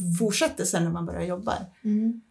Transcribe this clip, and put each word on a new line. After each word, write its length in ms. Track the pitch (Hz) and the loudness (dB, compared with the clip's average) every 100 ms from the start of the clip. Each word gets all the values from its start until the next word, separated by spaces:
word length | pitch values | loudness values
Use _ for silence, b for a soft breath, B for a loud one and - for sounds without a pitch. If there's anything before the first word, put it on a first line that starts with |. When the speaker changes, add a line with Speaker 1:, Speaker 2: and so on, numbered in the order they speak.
| 175 170 | 0 2
Speaker 1:
fortsätter 460 | 220 196 320 - | 2 2 0 0
sen 200 | 185 180 | 0 2
när 60 | 170 | 0
man 160 | 170 170 | 0 -4
börjar 160 | 175 | -4
jobba. 340 | 170 180 220 - 185 - | -4 -4 -2 -4 -6 -6
Speaker 2:
Mm. 360 | 214 208 226 233 - | 0 2 2 -2 -8